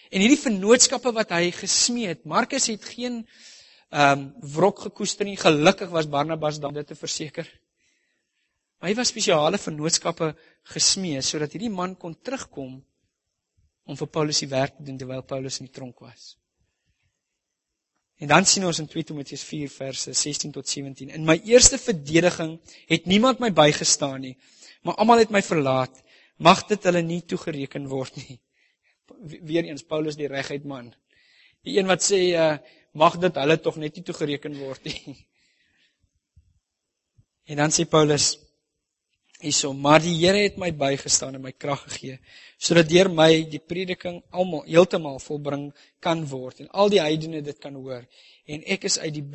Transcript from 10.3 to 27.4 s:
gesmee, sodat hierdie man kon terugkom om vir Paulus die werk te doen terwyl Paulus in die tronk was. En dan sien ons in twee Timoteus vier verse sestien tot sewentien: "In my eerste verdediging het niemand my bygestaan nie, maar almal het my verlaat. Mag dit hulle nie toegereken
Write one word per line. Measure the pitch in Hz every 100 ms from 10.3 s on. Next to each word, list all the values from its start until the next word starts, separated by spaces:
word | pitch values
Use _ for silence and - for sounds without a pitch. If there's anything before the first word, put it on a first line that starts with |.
| 151 _ _ - 160
gesmee, | - 196 185 139
sodat | 131 151 147 156
hierdie | 233
man | 190 180 185
kon | 175 160
terugkom | - 262 - - 131 131 - _ _ _ _ _ _ _ _ _
om | - 139
vir | 151
Paulus | 160 151 147
die | 143
werk | 135 - -
te | 143
doen | 131
terwyl | 127 131 127
Paulus | 135 131 -
in | 131
die |
tronk | - 131 - 120
was. | 120 - - _ _ _ _ _ _ _ _ _ _ _ _ _ _ _ _ _ -
En | 147
dan | 151 190
sien | 202 185
ons | 160
in | 151
twee | 160
Timoteus | 156 151 135 143
vier | - 156 139
verse | - 135 127 -
sestien | 131 147 143 151
tot | 143 -
sewentien: | - 139 135 135
"In | 156 156
my | 165
eerste | 208 240 247 269
verdediging | - 180 143 160 175 170 160 165 _ - -
het | 160 -
niemand | 202 254 247
my | 247
bygestaan | 165 151 147 165 - 143 135
nie, | 131 131 _ _ - -
maar | 175 175
almal | 220 233 220
het |
my | 208
verlaat. | 190 170 135 131 127 - _ _ _ -
Mag | 160 185 -
dit | 208
hulle | 185 175
nie | 165 170 -
toegereken | 180